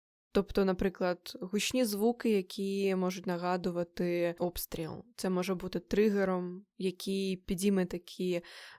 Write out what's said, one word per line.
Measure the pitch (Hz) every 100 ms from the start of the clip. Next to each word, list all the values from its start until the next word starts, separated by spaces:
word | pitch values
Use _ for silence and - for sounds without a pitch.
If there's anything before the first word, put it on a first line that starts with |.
| _ _ _
Тобто, | - 196 -
наприклад, | 190 185 196 185 185 180 - -
гучні | 202 208 - 254
звуки, | 247 202 220 240 240
які | 208 185 - 196 196 196
можуть | 190 180 185 180
нагадувати | 175 180 180 180 175 175 - 180 175 170 170
обстріл. | 175 175 - - 160 131 - -
Це | 190
може | 180 180
бути | 185 185 175
тригером, | - 196 214 202 190 185 180 180 - -
який | 185 180 - 196 190 185
підійме | - 185 202 196 180
такі | 180 - - 180 170 170 - -